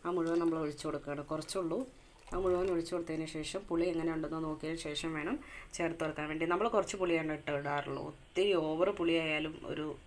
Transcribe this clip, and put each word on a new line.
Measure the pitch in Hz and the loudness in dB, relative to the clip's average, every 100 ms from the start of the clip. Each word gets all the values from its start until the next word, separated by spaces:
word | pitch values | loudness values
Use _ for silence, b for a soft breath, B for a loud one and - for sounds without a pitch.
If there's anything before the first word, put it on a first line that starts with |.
ആ | 175 180 | 0 0
മുഴുവൻ | 165 170 | 2 4
നമ്മൾ | 170 160 | 2 2
ഒഴിച്ചു | 151 147 156 | -2 -2 -4
കൊടുക്കുകയാണ്, | 147 143 143 143 | -4 -4 -6 -4
കുറച്ചുള്ളൂ. | - 233 196 170 180 262 B B B B | -6 -4 -2 0 -2 -4 B B B B
ആ | 185 | 0
മുഴുവൻ | 190 180 190 | 2 4 4
ഒഴിച്ചു | 170 165 180 | 0 0 -4
കൊടുത്തതിന് | 170 156 156 160 | -2 -4 -4 -4
ശേഷം | 151 190 - | -4 -6 -2
പുളി | 170 175 | 2 2
എങ്ങനെ | 165 165 160 | 2 0 0
ഉണ്ടെന്ന് | 156 160 160 | -2 -2 -2
നോക്കിയതിന് | 156 156 165 160 | -4 -4 -4 -4
ശേഷം | 147 165 156 | -4 -2 -2
വേണം | 156 285 B B B - | -2 -4 B B B -2
ചേർത്ത് | 170 165 | -2 0
കൊടുക്കാൻ | 156 151 151 | -2 -2 -4
വേണ്ടി. | 156 165 | 0 2
നമ്മൾ | 175 226 220 | 4 4 4
കുറച്ച് | 190 202 | 2 0
പുളിയാണ് | 180 165 156 151 | 2 4 2 -2
ഇട്ട് | 147 143 | -2 -2
ഇടാറുള്ളൂ, | 143 147 139 139 151 | 0 -2 -2 -4 -6
ഒത്തിരി | - - - 202 180 156 | -10 -4 2 4 4 2
ഓവർ | 156 185 202 | 4 2 4
പുളിയായാലും | 170 165 160 151 156 - - | 4 4 2 0 0 -6 -6
ഒരു | 147 151 143 | -4 -4 -6